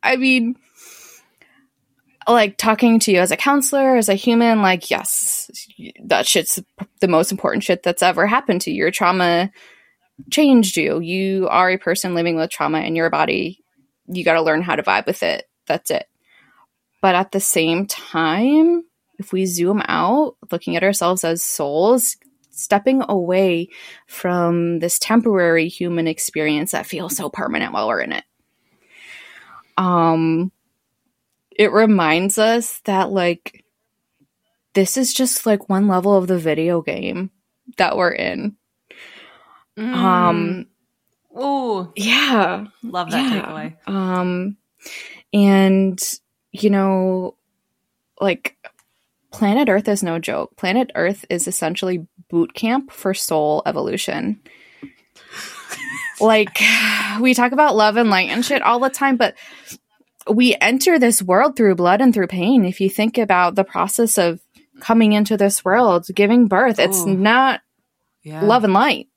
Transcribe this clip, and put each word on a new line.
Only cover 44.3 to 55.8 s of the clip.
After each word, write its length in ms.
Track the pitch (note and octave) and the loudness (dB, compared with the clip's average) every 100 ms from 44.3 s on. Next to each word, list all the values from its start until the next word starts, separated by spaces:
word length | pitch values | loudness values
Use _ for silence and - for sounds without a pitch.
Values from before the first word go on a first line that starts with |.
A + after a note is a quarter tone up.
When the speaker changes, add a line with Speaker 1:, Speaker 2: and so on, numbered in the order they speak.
| F3+ F#3+ G3+ _ _ - - - - _ | -4 -6 -10 _ _ -20 -18 -18 -20 _
Speaker 1:
and, 640 | G#3 G3+ G3 F#3+ F#3+ F#3+ F#3 - - _ _ _ | 2 4 6 4 4 0 -2 -8 -10 _ _ _
you 180 | - G#3 | -2 0
know, 640 | G3 G3 F#3+ F#3 F#3 F#3 - _ _ _ _ _ _ _ _ | 2 0 0 0 -2 -6 -12 _ _ _ _ _ _ _ _
like, 380 | G3 F3 - _ - _ _ _ _ _ _ | -2 -2 -6 _ -20 _ _ _ _ _ _
planet 380 | - G#3 A3 C#4 | -2 0 2 2
Earth 180 | G3 G#3 | 2 0
is 160 | G3+ | -2
no 160 | F3+ E3 | -2 -4
joke. 360 | E3 - - _ | -4 -6 -8 _
Planet 340 | F#3 G#3+ B3+ - | -2 -2 -2 -2
Earth 280 | E3+ G3+ - | -4 -4 -6
is 180 | F3 F3+ | -6 -4
essentially 580 | F#3 D#3+ F3 F#3 F3+ E3+ _ - | -4 -6 -4 -4 -4 -8 _ -6
boot 240 | E3+ E3+ | -2 -2
camp 380 | - A3 B3+ C4+ | -2 -2 -2 -4
for 220 | - F#3+ | -8 -6
soul 480 | F#3+ - D#3+ D3+ D3+ - | -4 -2 -2 0 0 -2
evolution. 760 | D3+ B2 - - D3+ F#3+ G#3 - - - _ C#4 _ _ _ - - - - - - | -4 -4 -4 -6 -6 -6 -8 -10 -20 -20 _ -20 _ _ _ -20 -18 -16 -18 -18 -14